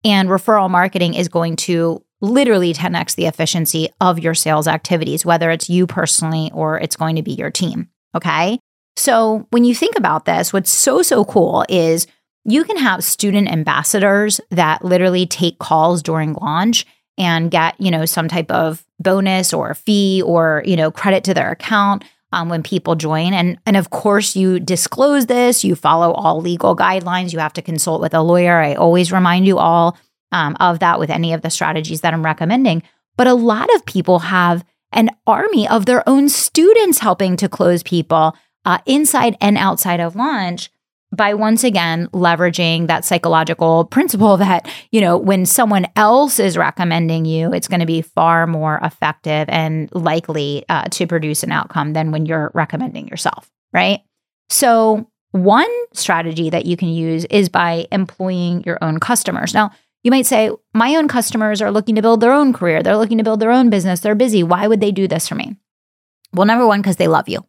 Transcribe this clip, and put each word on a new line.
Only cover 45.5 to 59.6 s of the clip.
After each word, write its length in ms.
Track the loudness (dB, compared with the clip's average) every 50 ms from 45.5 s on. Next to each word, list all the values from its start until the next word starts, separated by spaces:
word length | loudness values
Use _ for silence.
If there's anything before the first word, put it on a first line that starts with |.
| 2 2 2 2 2 0 -2 -2 _
else 420 | 2 4 6 6 4 4 2 0 0
is 180 | 0 0 0
recommending 680 | 0 -2 -2 -2 -2 -2 0 0 0 0 0 0 -2 -2
you, 280 | -2 -2 -2 -2 -2
it's 140 | -2 -4 -4
gonna 180 | -4 -2 -2 0
be 160 | 0 -2 -4
far 460 | -4 -4 _ 0 2 2 2 2 0
more 320 | 0 -2 -2 -2 -2 -2 -2
effective 640 | -4 -6 -6 _ -4 -4 -4 _ -6 -4 -2 -2 -2 -2
and 440 | -2 -2 -2 -2 -4 -4 -6 -6
likely, 720 | -6 -4 -2 -2 -2 -2 -4 -4 -6 -4 -4 -4 -6 -8 -4 -4
uh, 160 | -4 -4 -2
to 240 | -6 -4 -6 -4 -2
produce 340 | -2 -4 -2 -4 -4 -4
an 80 | -4 -4
outcome 440 | -4 -4 -6 -4 -6 -6 -4 -2 -2
than 180 | -2 -2 -2
when 140 | -2 -2 -2
you're 260 | -2 -2 -4 -4 -4 -4
recommending 540 | -4 -4 -4 -4 -8 -8 -8 -10 -12 -14 -14
yourself, 420 | -12 -6 -6 -6 -6 -6 _ _ _ _ _ _
right? 300 | 0 0 2 2 0 -2 _ _ _ _ _ _ _ _ _ _
So 580 | -2 2 2 4 4 4 4 2 2 0 -4 _ _ _ _ _
one 360 | -4 2 4 4 4 4 2 0 -2 -6 -6 _
strategy 560 | _ -8 -2 -2 -2 -2 -2 -4 -4 -4 -4 -2
that 160 | -2 -2 -2
you 100 | -4 -4
can 120 | -2 -2 -4
use 360 | -2 -2 -2 -2 -2 -4 -4
is 240 | 0 2 2 2 2
by 400 | 0 0 0 0 -2 -4 -6 -4
employing 720 | -4 -4 -4 -4 -6 _ -6 -4 -4 -2 -2 -2 -4 -4 -4
your 140 | -6 -6 -4
own 200 | -4 -4 -4 -4
customers. 520 | -2 -2 -2 -2 -2 -4 -4 -4 -6 -2
Now, 200 | 0 0